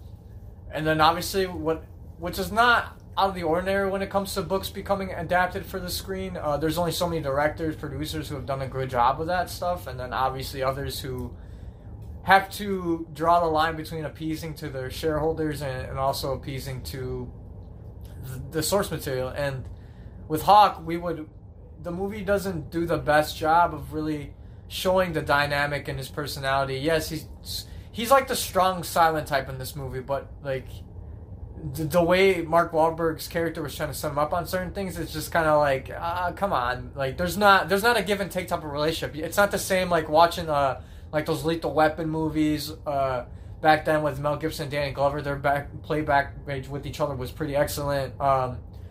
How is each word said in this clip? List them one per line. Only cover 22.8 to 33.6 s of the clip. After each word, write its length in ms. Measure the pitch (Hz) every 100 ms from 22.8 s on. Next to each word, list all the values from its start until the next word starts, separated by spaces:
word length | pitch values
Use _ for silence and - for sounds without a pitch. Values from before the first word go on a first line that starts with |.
| 165
the 120 | 151
best 400 | 139 151 151 -
job 360 | 156 170 165
of 200 | 151 135
really 400 | 151 156 147 143 - - - -
showing 460 | - 185 185 180
the 80 | 156
dynamic 680 | 147 143 143 143 143 143 143
in 100 | 135
his 120 | 127
personality. 680 | - 139 - 135 135 135 127
Yes, 320 | 147 160 156
he's, 180 | 160 - - - - - - -
he's 180 | - 233
like 160 | 269 262
the 80 | 240
strong, 480 | - 190 185 180
silent 420 | 147 180 160 160 147
type 220 | 143 131
in 100 | 131
this 160 | 127
movie, 280 | 147 131 131
but, 280 | 123 139 131 -
like, 240 | 139 131 - - - - - - - - - - 156 143
the, 100 | 151
the 180 | 175
way 380 | 175 185 196 180
Mark 320 | 156 170 170
Wahlberg's 560 | 165 165 160 165 151 -
character 320 | 175 165 160